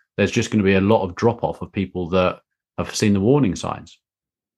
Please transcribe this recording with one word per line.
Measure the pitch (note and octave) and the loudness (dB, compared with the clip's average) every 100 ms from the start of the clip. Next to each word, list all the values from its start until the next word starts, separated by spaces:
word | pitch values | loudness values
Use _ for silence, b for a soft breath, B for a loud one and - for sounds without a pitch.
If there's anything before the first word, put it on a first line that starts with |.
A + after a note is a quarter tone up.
| _ - | _ -2
There's | G2 | -2
just | A#2+ G#2+ | 0 0
gonna | G#2+ | 0
be | G2 | 2
a | G2 | 2
lot | G2 A2 | 4 2
of | F#2 | 0
drop | F2 A#2 A#2 | -2 -2 0
off | D#2 - | -4 -6
of | F2+ | -10
people | - F#2 F#2 E2+ | -6 -6 -6 -2
that | F#2 F2+ - _ _ _ - | 0 0 -2 _ _ _ -10
have | - | -8
seen | - G#2+ | -2 2
the | G2+ | 2
warning | G2 C#3+ A#2 | 4 2 2
signs. | E2+ D#2+ - - - _ _ _ _ _ | -2 -8 -10 -14 -20 _ _ _ _ _